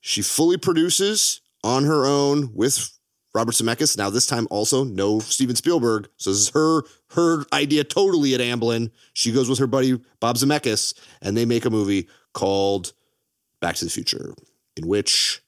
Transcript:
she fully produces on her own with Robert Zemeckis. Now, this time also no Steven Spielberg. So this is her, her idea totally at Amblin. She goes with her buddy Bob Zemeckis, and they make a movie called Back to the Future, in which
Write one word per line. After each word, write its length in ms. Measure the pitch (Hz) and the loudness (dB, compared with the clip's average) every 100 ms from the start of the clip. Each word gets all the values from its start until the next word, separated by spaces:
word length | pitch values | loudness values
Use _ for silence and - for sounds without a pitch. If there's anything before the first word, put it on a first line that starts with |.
she 220 | - - | -4 -4
fully 340 | 123 - 165 180 | -2 2 2 2
produces 840 | - 165 170 - 196 214 - - _ _ | 0 0 2 2 0 0 -2 -2 _ _
on 220 | 107 127 | -2 2
her 200 | 143 156 | 2 2
own 460 | 135 143 143 143 139 | 2 2 2 0 -2
with 380 | 107 117 135 - _ _ _ _ | -2 0 0 -6 _ _ _ _
Robert 220 | 110 113 | -2 0
Zemeckis. 420 | 117 113 120 151 - | 0 0 0 0 0
Now, 140 | 101 | -2
this 160 | 104 - | 0 0
time 220 | 120 113 | -2 -2
also 320 | 101 107 131 | -2 0 0
no 380 | 135 92 101 107 | 0 -2 0 0
Steven 340 | 110 - 131 | -2 -2 0
Spielberg. 540 | 123 - 170 117 110 98 _ | 0 0 2 2 -2 -4 _
So 140 | - | -4
this 100 | 98 | 0
is 80 | 95 | 0
her, 340 | - 156 160 - _ _ | 2 2 2 -2 _ _
her 340 | - 170 160 143 | 0 2 2 -2
idea 320 | 143 147 151 | -2 2 0
totally 500 | 147 - 196 175 143 | 0 2 2 4 2
at 60 | 127 | 2
Amblin. 500 | 120 120 117 117 117 _ _ | 0 0 0 0 -4 _ _
She 180 | - 120 | -4 0
goes 180 | 117 123 | 0 2
with 120 | 131 | 0
her 80 | 135 | 0
buddy 320 | 135 131 127 - _ | 2 2 0 -4 _
Bob 160 | 117 120 | -2 0
Zemeckis, 580 | 135 147 131 107 - - - - | 0 0 0 -2 -4 -8 -16 -10
and 140 | 98 107 | -4 -2
they 80 | |
make 200 | 117 120 | 0 0
a 60 | 123 | 0
movie 380 | 110 101 98 - _ _ | 0 0 0 -2 _ _
called 600 | - 98 98 98 98 90 - _ _ _ _ _ _ | -4 -2 0 0 -2 -4 -16 _ _ _ _ _ _
Back 160 | 87 82 | -6 -4
to 80 | |
the 60 | 85 | -6
Future, 420 | - - - - - _ _ _ - | -6 -4 -6 -8 -16 _ _ _ -10
in 120 | 82 | -2
which 520 | 104 98 - - - | -2 0 0 0 -4